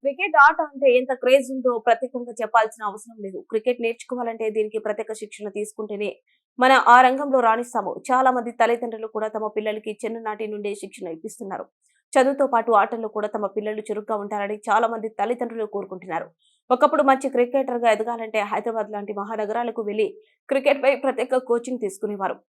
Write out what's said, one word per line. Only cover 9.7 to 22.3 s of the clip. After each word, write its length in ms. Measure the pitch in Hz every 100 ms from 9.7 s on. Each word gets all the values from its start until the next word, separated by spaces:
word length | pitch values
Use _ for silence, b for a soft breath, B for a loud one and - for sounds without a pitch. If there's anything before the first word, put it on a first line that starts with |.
| 214 214 214
చిన్ననాటి 460 | 233 226 220 208 220
నుండే 180 | 208 208 202
శిక్షణ 260 | 196 - 180 160
ఇప్పిస్తున్నారు. 480 | 214 - 196 180 - _ _ _ _ 269
చదువుతో 320 | 262 277 269
పాటు 240 | 240 226 220
ఆటల్లో 280 | 220 226 220 214
కూడా 120 | 214 214
తమ 120 | 202 196
పిల్లలు 280 | 214 214 214
చురుగ్గా 280 | 208 208 220
ఉంటారని 340 | 202 208 202 214 220
చాలా 200 | 208 233
మంది 160 | 226 220 214
తల్లిదండ్రులు 480 | 208 240 170 226 214 202
కోరుకుంటున్నారు. 520 | 185 185 180 165 - _ _ _ _
ఒకప్పుడు 320 | 247 285 294 269
మంచి 180 | 269 269 262
క్రికెటర్గా 540 | 240 269 269 240 233 214
ఎదగాలంటే 460 | 220 233 226 220 202
హైదరాబాద్ 400 | 214 220 226 208 208
లాంటి 180 | 208 202
మహానగరాలకు 640 | 202 220 208 220 240 233 208
వెళ్లి 200 | 208 208 - b b _
క్రికెట్పై 420 | 277 277 277 269 262 269
ప్రత్యేక 380 | 240 254 262 254
కోచింగ్ 300 | 233 240 247 208
తీసుకునేవారు. 520 | 196 214 208 190